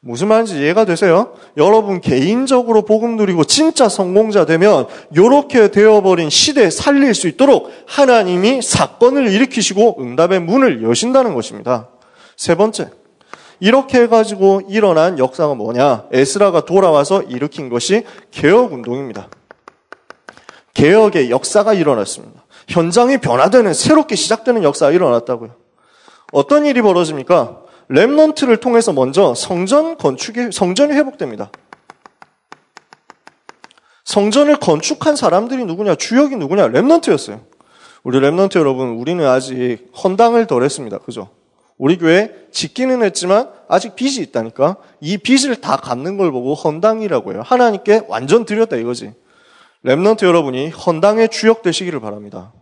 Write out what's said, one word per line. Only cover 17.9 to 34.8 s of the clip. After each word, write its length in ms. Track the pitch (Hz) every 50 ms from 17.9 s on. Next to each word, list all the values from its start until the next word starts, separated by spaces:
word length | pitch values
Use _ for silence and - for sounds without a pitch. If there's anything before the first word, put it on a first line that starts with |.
| 185 226 226 - - - _ _
개혁운동입니다. 1000 | _ - - 143 185 233 247 226 160 127 113 113 120 131 139 127 104 98 98 - - _ _ _ - _ _ - _ _ _ _ - _ _ _ - _ _ - - - _ - - - _ _ _
개혁의 560 | - 139 147 185 214 220 208 - 170 135 123
역사가 420 | 120 131 - - - 208 196 214 220
일어났습니다. 720 | 190 160 151 135 113 101 - - - 117 113 - _ _ _ _ - _ _
현장이 500 | - 175 165 165 170 226 240 247 277 254
변화되는, 540 | - - 117 123 135 196 196 254 226 202 160
새롭게 440 | - - - 311 311 294 - 226
시작되는 460 | 185 - - 220 220 - - 240 226 185
역사가 280 | 147 135 - 165 143 151
일어났다고요. 580 | 180 185 147 120 117 117 - 127 117 117 110 120 _ _ _ _ _ _ _ _ _ _ _ _ _ _ - -
어떤 340 | 143 139 - 285 294 294
일이 160 | 294 277 247 226
벌어집니까? 840 | 208 185 175 175 156 156 143 131 - 175 170 123 - - - - - _ _ _ _
렘넌트를 680 | 135 135 190 247 285 302 311 311 302 - - 247 233 220
통해서 340 | - 254 240 233 220 220 165
먼저 420 | 135 131 127 139 180 202 156 120
성전 640 | - - - 185 170 180 190 240 294 311 330 330
건축이, 560 | 311 - 151 131 131 - - 220 240 247 233 180
성전이 420 | - 202 180 180 196 285 294 294
회복됩니다. 560 | 277 302 269 - - 180 135 113 104 107 98 - - _ _ - _ _ _ - _ _ - _ _ - _ _ _ _ _ - _ _ _ _ - _ _ - _ _ _ - _ _ - _ _ _ _ - _ _ - _ _ _ _ _ _ _
성전을 520 | - - 208 202 214 208 269 294 294 294
건축한 600 | 285 - - 160 147